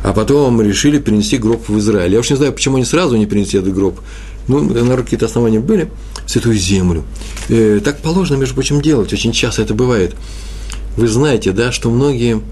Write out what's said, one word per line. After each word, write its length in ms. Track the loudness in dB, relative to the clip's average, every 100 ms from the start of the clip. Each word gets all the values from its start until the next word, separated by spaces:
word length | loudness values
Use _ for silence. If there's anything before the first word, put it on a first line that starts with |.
а 100 | 0
потом 480 | 0 2 4 4 4
решили 380 | 2 4 2 2
перенести 380 | 2 0 2 0
гроб 300 | 0 0 0
в 100 | 0
Израиль. 340 | 2 2 2
Я 60 | 2
уж 100 | 2
не 60 | 0
знаю, 180 | 0
почему 240 | 0 -2 0
они 80 | 2
сразу 300 | 2 2 2
не 80 | 2
перенесли 340 | 0 0 0
этот 140 | 0
гроб. 260 | 0 0 -2 -14 -16 -14 -12 -2
Ну, 140 | 0
наверное, 360 | 2 0 2 0
какие-то 300 | -2 -2 0
основания 320 | 0 2 2
были, 300 | 2 0 0 -8 -14 -12 -4
в 60 |
Святую 240 | 0 0 0
Землю. 480 | 2 2 2 0 -4 -12 -12 -10 0
Э, 300 | 2 4 4
так 160 | 0 -4
положено, 380 | -2 -2 0 0
между 180 | -2 -2
прочим, 260 | -2 0
делать. 320 | 2 0 0
Очень 180 | -2 -2
часто 300 | -2 -2 -2
это 120 | -2
бывает. 420 | 0 2 2 0 -4 -14 -12 -12 -12 -10 -10 -8 -2
Вы 100 | 0
знаете, 440 | 2 2 2 0
да, 200 | 0 -2
что 180 | -2 0
многие 520 | 2 2 0 0 -2 -4